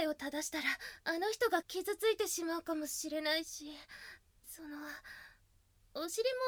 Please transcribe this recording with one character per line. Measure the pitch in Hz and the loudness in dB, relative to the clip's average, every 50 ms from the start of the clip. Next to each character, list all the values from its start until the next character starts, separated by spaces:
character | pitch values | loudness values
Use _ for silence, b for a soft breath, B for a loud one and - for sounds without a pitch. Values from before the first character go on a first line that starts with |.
| 320 | 8
い | 311 | 6
を | 302 | 2
正 | - 277 285 285 302 | 0 -2 -4 -2 -2
し | 311 - | -4 -2
た | 320 311 | -2 0
ら、 | 269 294 - - B B B B B | 2 2 0 0 B B B B B
あ | - 330 339 | -2 0 2
の | 381 440 | 2 2
人 | 427 - 494 - | 2 4 4 4
が | 359 339 | 4 4
傷 | - - - 370 - 392 415 | 2 0 -4 -2 0 0 -2
つ | - 415 440 | 4 4 4
い | 427 - | 4 4
て | 427 - | 2 0
し | - 349 339 | 0 0 0
ま | 330 330 330 | 0 0 0
う | - | 0
か | - 330 | 0 -2
も | 311 302 285 | 0 0 -2
し | - - - 302 | -4 -4 -4 -2
れ | 294 311 | -2 0
な | 311 302 311 320 | 2 2 2 2
い | 320 | 0
し、 | - - - 294 294 302 285 - B B B B B B B B _ _ - - - | -4 -8 -10 -10 -10 -12 -12 -14 B B B B B B B B _ _ -20 -18 -16
そ | - - 320 | -14 -12 -10
の、 | 294 294 294 302 294 285 B B B B B B B B B B _ _ _ _ _ _ _ _ _ - | -10 -10 -8 -8 -8 -10 B B B B B B B B B B _ _ _ _ _ _ _ _ _ -6
お | 269 320 349 | -4 -4 -2
尻 | - 440 480 | 2 4 4
も | 523 508 508 508 | 4 4 4 2